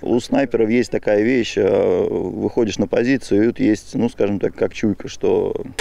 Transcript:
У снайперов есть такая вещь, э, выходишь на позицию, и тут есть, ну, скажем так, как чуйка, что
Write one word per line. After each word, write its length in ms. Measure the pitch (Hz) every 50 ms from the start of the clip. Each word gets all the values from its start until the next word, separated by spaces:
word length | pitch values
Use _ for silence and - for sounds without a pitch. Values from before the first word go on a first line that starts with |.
У 180 | - - 107 123
снайперов 500 | - - - 135 139 131 - 143 113 107
есть 220 | 113 123 117 -
такая 320 | - 107 - - 107 104 107
вещь, 300 | 113 131 127 113 - -
э, 520 | 107 104 95 101 98 95 95 92 92 98 90
выходишь 680 | 101 95 92 92 - 101 101 104 - - 120 107 92 -
на 80 | 107 -
позицию, 560 | - - 117 123 139 135 - - 98 101 107
и 40 | 117
тут 140 | 117 -
есть, 340 | 107 107 107 98 - - -
ну, 140 | - 110 120
скажем 320 | - - 107 101 101 98
так, 120 | - - -
как 180 | - 113 98 -
чуйка, 340 | - - 110 98 - - -
что 480 | - - - 98 98 95 95 98 - - - - - -